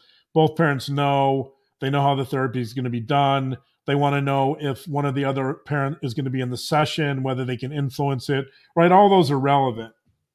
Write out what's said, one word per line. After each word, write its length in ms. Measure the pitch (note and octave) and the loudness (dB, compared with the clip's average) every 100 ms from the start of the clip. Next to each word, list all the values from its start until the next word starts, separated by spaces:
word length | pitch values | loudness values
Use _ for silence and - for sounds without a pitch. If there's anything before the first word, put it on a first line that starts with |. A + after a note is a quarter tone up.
| _ _ _ | _ _ _
both 220 | D#3+ D#3 D#3 | 2 2 2
parents 340 | D#3 C3+ C#3 | 0 0 -4
know, 640 | C#3+ C#3+ C#3 C3+ C3+ C3 _ _ - | -2 2 2 2 0 -4 _ _ -8
they 80 | C3+ | -2
know 120 | C#3+ | 2
how 140 | C#3 C#3 | 2 0
the 80 | |
therapy 380 | B2 C3+ C3 B2 | -2 -2 -2 -4
is 120 | A2+ | -6
gonna 160 | C3 B2 | -6 -6
be 120 | A#2+ | -6
done. 560 | G#2+ C#3+ C#3 C#3 C3 B2+ _ _ - | 0 2 2 2 -2 -8 _ _ -2
They 100 | C#3+ | 0
wanna 260 | C#3+ C#3+ | 2 0
know 340 | C#3 C#3 C3+ D3+ | 0 0 0 -2
if 260 | C#3+ B2 - | -6 -6 -6
one 180 | C#3+ C#3+ | -4 -2
of 100 | C3+ | -2
the 100 | C#3 | -2
other 300 | C3+ C3 C#3 | -2 -4 -6
parent 420 | - D3 C#3 E3 | -6 -4 -4 -4
is 100 | C3+ | -8
gonna 160 | A2+ C3 | -6 -4
be 100 | C3 | -4
in 100 | B2 | -6
the 40 | A#2+ | -6
session, 640 | - D3+ D3 - D3 C3+ | -2 0 0 -2 -4 -2
whether 200 | C3 B2+ | -4 -4
they 140 | B2+ B2 | -4 -6
can 160 | C3 | -6
influence 560 | D3 C#3 - C#3 C3 - | -4 -6 -2 -4 -4 -2
it, 160 | C#3 C3+ _ _ E3+ | -4 -4 _ _ 2
right? 140 | F3 | 6
All 160 | F#3+ G3+ | 8 8
those 200 | F#3+ C#3 | 6 4
are 80 | C#3 | 0
relevant. 540 | C#3 C#3+ C3 A2+ A2+ _ _ _ _ | 2 2 2 -4 -12 _ _ _ _